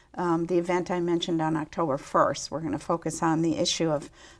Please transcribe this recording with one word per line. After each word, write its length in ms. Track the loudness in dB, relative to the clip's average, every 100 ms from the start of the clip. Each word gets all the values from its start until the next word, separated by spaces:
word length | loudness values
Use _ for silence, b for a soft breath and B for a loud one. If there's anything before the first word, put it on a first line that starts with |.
| b -4
um, 300 | 0 0 2
the 100 | 2
event 320 | 2 0 0
I 100 | 0
mentioned 420 | 2 0 0 0
on 140 | 0 0
October 420 | -2 -2 0 -2
first. 520 | 2 4 4 2 -6
We're 80 | -6
gonna 180 | -4 -4
focus 420 | -2 -2 -2 -2
on 200 | 0 2
the 140 | 0 0
issue 320 | -2 0 0
of 200 | 0 -4 b b